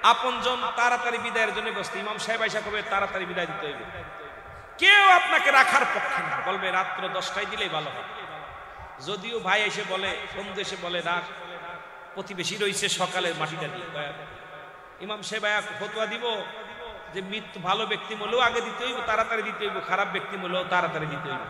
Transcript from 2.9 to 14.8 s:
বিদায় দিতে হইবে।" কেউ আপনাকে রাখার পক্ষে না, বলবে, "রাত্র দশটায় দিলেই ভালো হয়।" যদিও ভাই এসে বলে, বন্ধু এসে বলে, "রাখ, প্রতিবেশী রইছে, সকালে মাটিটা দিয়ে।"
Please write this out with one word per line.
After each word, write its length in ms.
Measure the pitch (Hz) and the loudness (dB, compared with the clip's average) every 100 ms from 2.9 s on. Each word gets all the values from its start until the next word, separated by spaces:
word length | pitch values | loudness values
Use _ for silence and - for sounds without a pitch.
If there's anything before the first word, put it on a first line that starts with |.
| 196 196 190 180 | 0 0 -2 -4
বিদায় 200 | 180 170 | -2 -4
দিতে 220 | - 156 | -4 -6
হইবে।" 160 | 143 104 - - - - - - - - - | -6 -10 -12 -12 -12 -14 -14 -16 -16 -16 4
কেউ 320 | 370 415 392 | 8 10 12
আপনাকে 420 | 359 359 330 370 | 10 8 4 6
রাখার 340 | 277 262 277 262 - | 8 8 6 4 0
পক্ষে 280 | - - | 0 -2
না, 180 | 156 156 - | -2 -2 -2
বলবে, 260 | 190 185 | -2 0
"রাত্র 360 | 180 190 - 190 | 0 0 -2 -4
দশটায় 380 | 190 175 196 202 | -2 -4 -4 -4
দিলেই 240 | 208 202 | -2 -2
ভালো 160 | 156 147 | -2 -4
হয়।" 180 | 127 - - - 151 - - - - - - 135 | -8 -10 -10 -12 -12 -12 -14 -14 -14 -14 -12 -8
যদিও 340 | 202 208 233 | -6 -4 -4
ভাই 220 | 185 202 | 4 4
এসে 220 | 208 185 196 | 4 0 -2
বলে, 260 | 190 190 175 - - | -2 -2 -4 -6 -8
বন্ধু 260 | 202 190 | -6 -6
এসে 140 | 196 190 | -6 -4
বলে, 200 | 170 175 | -4 -2
"রাখ, 220 | 170 175 170 - 175 175 170 175 - - - | 0 0 -2 -10 -12 -12 -12 -12 -14 -16 -14
প্রতিবেশী 420 | - 190 190 165 202 | -12 -10 -4 -4 0
রইছে, 340 | 202 196 202 | 0 2 0
সকালে 440 | - 175 180 175 156 | 0 0 0 -2 0
মাটিটা 220 | 156 160 | -2 -2
দিয়ে।" 500 | 151 180 175 151 147 143 - - - - - - | -6 -6 -8 -6 -8 -8 -12 -16 -16 -16 -16 -18